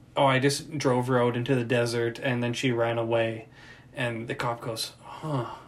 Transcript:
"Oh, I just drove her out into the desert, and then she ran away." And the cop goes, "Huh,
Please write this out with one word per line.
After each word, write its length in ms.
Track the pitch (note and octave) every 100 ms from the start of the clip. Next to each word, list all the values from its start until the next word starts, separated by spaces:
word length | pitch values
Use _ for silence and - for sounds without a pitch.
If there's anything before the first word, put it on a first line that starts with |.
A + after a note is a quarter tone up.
| - D3
"Oh, 80 |
I 140 | C3+ C3
just 380 | C#3 - - D3
drove 300 | C3+ B2 B2
her 160 | B2
out 140 | A#2+ A#2+
into 180 | B2
the 80 | B2+
desert, 560 | A#2 B2 A#2+ A#2 A#2 A#2
and 220 | C3+ A#2+
then 80 | A#2+
she 220 | A#2 C3
ran 240 | A#2 A#2 A#2
away." 500 | A2+ A#2 A2+ A2+ - - - - -
And 340 | C#3 A#2+ A2+ A#2+
the 80 |
cop 240 | - B2 A#2+
goes, 320 | A#2+ A2 - -
"Huh, 440 | - - D#3 C3+ A2+ -